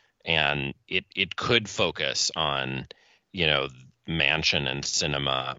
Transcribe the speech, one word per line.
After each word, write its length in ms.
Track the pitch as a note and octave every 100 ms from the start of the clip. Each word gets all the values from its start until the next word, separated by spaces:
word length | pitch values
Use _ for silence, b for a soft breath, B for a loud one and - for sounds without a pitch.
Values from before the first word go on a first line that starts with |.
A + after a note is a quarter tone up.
| b _
And 520 | - D#2+ C#2+ C#2+ C#2 - -
it, 180 | F#2 - -
it 200 | F#2 -
could 320 | - A#2 G#2
focus 600 | - F2+ D#2 C#2+ - - -
on, 500 | D2+ C#2 C2 C2 C2 b b b _
you 160 | F#2 D#2+
know, 220 | C#2 C#2 B1+ C2 _ -
Manchin 640 | E2 C#2 D#2 - D#2+ C#2
and 140 | C2+
Sinema 720 | C#2 - D#2 C#2+ C#2 C2+ C2